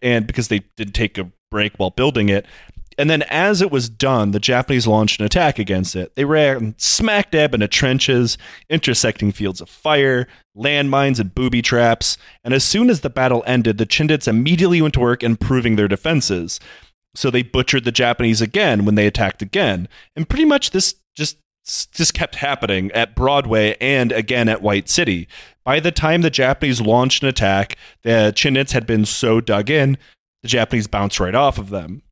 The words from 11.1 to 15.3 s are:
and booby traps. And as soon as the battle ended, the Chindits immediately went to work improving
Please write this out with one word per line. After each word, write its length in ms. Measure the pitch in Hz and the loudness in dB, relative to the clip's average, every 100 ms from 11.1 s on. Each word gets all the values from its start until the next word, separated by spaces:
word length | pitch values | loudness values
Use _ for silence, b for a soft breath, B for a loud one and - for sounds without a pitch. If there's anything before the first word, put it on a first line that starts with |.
| 120 | 0
and 160 | 98 | -2
booby 280 | 135 127 120 | -2 -2 0
traps. 560 | 113 120 117 117 - - B B | 0 2 2 2 -2 -6 B B
And 80 | 120 | -2
as 120 | 135 | 0
soon 260 | - 202 247 | 0 2 2
as 100 | 175 | 2
the 80 | 139 | -2
battle 340 | 131 131 120 120 | -2 0 0 0
ended, 320 | 123 113 104 | 0 2 0
the 80 | 110 | 0
Chindits 420 | - 151 151 - | 0 0 0 0
immediately 540 | 113 139 170 185 175 | 0 2 2 4 4
went 100 | 151 | 2
to 60 | 131 | 2
work 220 | 120 123 | 0 0
improving 540 | 117 | 0